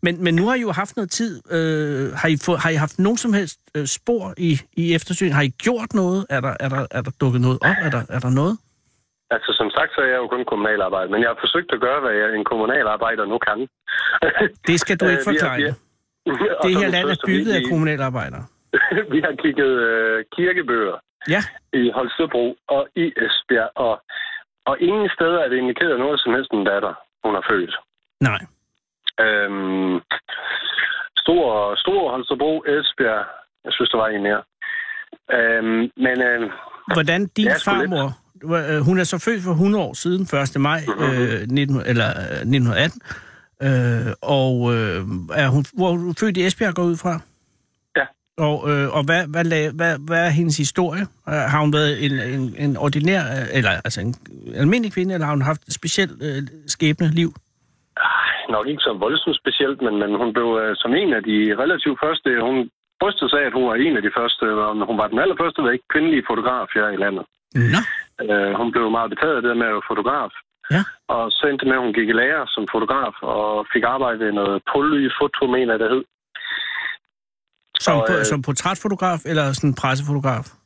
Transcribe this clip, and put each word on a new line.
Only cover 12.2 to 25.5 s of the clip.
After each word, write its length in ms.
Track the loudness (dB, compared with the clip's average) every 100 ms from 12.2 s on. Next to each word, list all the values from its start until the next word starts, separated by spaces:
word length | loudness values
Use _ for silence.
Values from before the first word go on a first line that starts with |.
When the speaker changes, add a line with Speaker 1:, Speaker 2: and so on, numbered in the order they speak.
Speaker 2:
jeg, 140 | 0 0
en 60 | -2
kommunalarbejder 760 | 0 2 2 2 0 0 -2 -2
nu 120 | -2 -2
kan. 120 | -4 -8 _ -8 -6 -2 -2
<laughs> 520 | 0 0 0 -2 0
Speaker 1:
Det 120 | 0
skal 180 | 0 0
du 60 | 2
ikke 180 | 0 0
Speaker 2:
Øh, 40 |
vi 40 | 0
har, 80 | 0
Speaker 1:
forklare. 100 | 0
Speaker 2:
vi 60 |
har, 120 | -2 -4 _ _ _ _ -6
<laughs> 360 | -2 -2 0
og 60 | 0
Speaker 1:
Det 60 |
Speaker 2:
som 80 | 2
Speaker 1:
her 60 | 2
Speaker 2:
en 40 |
Speaker 1:
land 140 | 0 0
er 60 | -2
Speaker 2:
trøst, 120 | 0
vi, 40 | 0
Speaker 1:
bygget 160 | 2
af 60 | 0
Speaker 2:
vi, 60 | 0
Speaker 1:
kommunalarbejdere. 760 | 0 0 0 -2 -4 -6 -10 -16 _ _ 0
Speaker 2:
<laughs> 340 | 2 0 0
vi 60 | 0 0
har 80 | -2
kigget, 280 | -2 2 2 2 2
øh, 360 | 2 0 0 -4 -2
kirkebøger 640 | 0 0 0 0 0 -4 _ _ -2 -2
Speaker 1:
Ja. 60 | -2 -12 _
Speaker 2:
i 180 | 0 2 0
Holstebro 500 | -4 -2 -2 0 -2 -4 -2 -2
og 60 | 0 -2
i 100 | -2 0 0
Esbjerg, 460 | 0 2 0 0 0
og, 200 | 0 0 _ -10 -10 -12 -16 _ -4
og 80 | 2
ingen 280 | 2 2 0 2
steder 240 | 2 2
er 100 |
det 80 | 2